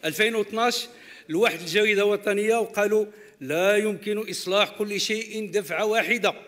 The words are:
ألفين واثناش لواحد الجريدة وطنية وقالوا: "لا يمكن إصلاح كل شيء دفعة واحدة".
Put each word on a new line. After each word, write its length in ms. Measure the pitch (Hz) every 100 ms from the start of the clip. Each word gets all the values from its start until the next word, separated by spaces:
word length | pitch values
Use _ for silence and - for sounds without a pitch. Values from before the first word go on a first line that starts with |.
ألفين 300 | 160 151 214
واثناش 520 | 226 208 220 240 233 - - - - -
لواحد 320 | 160 226 160
الجريدة 440 | 165 175 214 202
وطنية 520 | 208 208 208 202 214 233
وقالوا: 500 | 226 - 208 214 208 - - _
"لا 360 | 135 156 190 208
يمكن 540 | 214 190 208 208 220
إصلاح 380 | 180 180 196 202
كل 320 | - 208 202
شيء 500 | - 214 220 220 208
دفعة 340 | 180 185 165
واحدة". 500 | 214 220 185 233 190 -